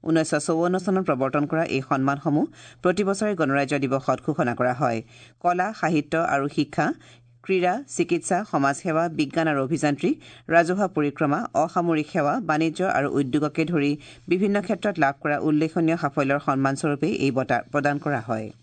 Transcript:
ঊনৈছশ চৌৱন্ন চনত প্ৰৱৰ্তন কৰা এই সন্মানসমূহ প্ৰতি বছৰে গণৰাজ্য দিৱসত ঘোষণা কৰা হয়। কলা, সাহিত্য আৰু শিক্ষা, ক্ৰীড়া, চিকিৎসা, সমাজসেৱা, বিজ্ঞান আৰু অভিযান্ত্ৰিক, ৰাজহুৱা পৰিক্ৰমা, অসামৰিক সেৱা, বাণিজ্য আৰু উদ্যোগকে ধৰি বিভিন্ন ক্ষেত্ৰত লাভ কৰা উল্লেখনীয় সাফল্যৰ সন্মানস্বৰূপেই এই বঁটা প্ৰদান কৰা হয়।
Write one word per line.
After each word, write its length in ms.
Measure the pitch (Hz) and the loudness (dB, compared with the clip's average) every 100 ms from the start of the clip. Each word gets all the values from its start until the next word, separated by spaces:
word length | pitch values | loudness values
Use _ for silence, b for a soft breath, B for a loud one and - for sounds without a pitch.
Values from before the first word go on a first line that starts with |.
| 156 | 2
ঊনৈছশ 340 | 160 151 151 147 | 2 2 -2 0
চৌৱন্ন 280 | 165 175 185 185 | 0 2 0 0
চনত 180 | 190 180 | 0 0
প্ৰৱৰ্তন 340 | 135 131 147 143 | 0 0 0 0
কৰা 120 | 160 165 135 | -2 0 -2
এই 60 | 131 | -2
সন্মানসমূহ 560 | 139 135 139 156 147 285 B B B | 0 0 0 0 0 0 B B B
প্ৰতি 200 | 175 185 196 | 0 0 0
বছৰে 240 | 196 214 185 | 0 -2 0
গণৰাজ্য 360 | 147 139 139 143 | 0 0 0 0
দিৱসত 340 | 131 135 - 127 - | 0 -2 0 -2 -2
ঘোষণা 280 | 151 151 117 | 0 -2 0
কৰা 140 | 123 123 | 0 0
হয়। 180 | 139 113 - B B _ | -2 -2 -8 B B _
কলা, 240 | 175 175 190 220 | 0 0 -2 -2
সাহিত্য 340 | 160 160 147 160 170 | 0 0 0 -2 0
আৰু 120 | 139 139 - | 0 0 -2
শিক্ষা, 300 | 143 - 165 330 B B _ _ - | -2 0 -2 -2 B B _ _ -2
ক্ৰীড়া, 280 | 185 180 208 285 - | 0 2 -2 -6 -4
চিকিৎসা, 420 | 170 175 - 180 214 | -2 -2 0 -2 -2
সমাজসেৱা, 520 | 156 139 139 185 156 170 156 | 0 0 0 -2 0 0 -2
বিজ্ঞান 300 | 139 165 160 | -2 0 0
আৰু 80 | 143 135 | 0 0
অভিযান্ত্ৰিক, 480 | 151 151 139 - - B B - | 0 0 0 -2 -2 B B 2
ৰাজহুৱা 340 | 165 165 185 190 - | 2 4 0 0 0
পৰিক্ৰমা, 440 | 147 139 147 147 - - | -2 0 0 0 0 0
অসামৰিক 440 | 160 - 170 160 147 | 0 0 0 0 0
সেৱা, 200 | 180 143 139 156 | 0 0 -2 -2
বাণিজ্য 300 | 151 160 156 180 - | 0 0 0 0 0
আৰু 100 | 139 135 | 0 0
উদ্যোগকে 440 | 139 147 151 151 160 | 0 0 0 -2 0
ধৰি 200 | 165 143 147 B B - | 0 0 -2 B B -4
বিভিন্ন 240 | 180 202 202 190 | 0 2 0 -2
ক্ষেত্ৰত 280 | 196 208 170 | -2 -2 0
লাভ 120 | 139 139 | 0 0
কৰা 140 | 151 147 151 | -2 0 2
উল্লেখনীয় 500 | 151 160 175 160 170 | 2 2 2 2 2
সাফল্যৰ 360 | 147 151 139 143 - | -2 0 0 0 0
সন্মানস্বৰূপেই 680 | 135 135 135 160 143 156 - 135 | 2 0 0 -2 0 -2 0 0
এই 60 | 127 | 0
বঁটা 200 | 127 120 - | 0 0 0
প্ৰদান 260 | 147 143 143 151 | -2 0 -2 -2
কৰা 160 | 135 107 | -4 -4
হয়। 180 | 110 110 - | -6 -6 -14